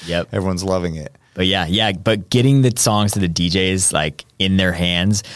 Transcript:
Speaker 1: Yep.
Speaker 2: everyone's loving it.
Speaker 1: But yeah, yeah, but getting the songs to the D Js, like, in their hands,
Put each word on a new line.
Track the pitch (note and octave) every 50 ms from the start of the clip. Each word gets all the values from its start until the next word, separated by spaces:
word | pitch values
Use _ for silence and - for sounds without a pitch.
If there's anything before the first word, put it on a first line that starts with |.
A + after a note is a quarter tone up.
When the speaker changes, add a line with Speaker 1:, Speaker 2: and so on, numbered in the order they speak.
| E2
Speaker 1:
Yep. | E2 E2 F2 - - -
Speaker 2:
everyone's | G2+ F#2 F#2+ F#2 F2 G2
loving | F#2+ F#2 F#2 F2 E2+ D#2+
it. | D#2+ D2+ - _ _ _ _ -
Speaker 1:
But | F#2 F#2
yeah, | F#2 F#2+ F#2+ F2
yeah, | D#2+ F2+ G#2+ A2 G#2+ G2+
but | F2+ F#2+ A2 A2 G#2+ F2+ -
getting | - B2 A#2+ C3+ C#3 C#3 C3
the | B2 G#2
songs | - - A2+ G#2+ G#2 G#2 G2+ -
to | G2+
the | F#2 F2
D | D#2+ F#2 F2 F2
Js, | E2 F#2+ F#2+ F#2 F#2+ F#2 F#2 - -
like, | D2+ D#2 D#2 D2 - - _ _
in | - F#2+ F#2+ F#2+
their | F#2+ F#2 F2+ F2
hands, | F2 F2+ F2 F2 F2 F2+ G2+ G#2+ G2+ - - -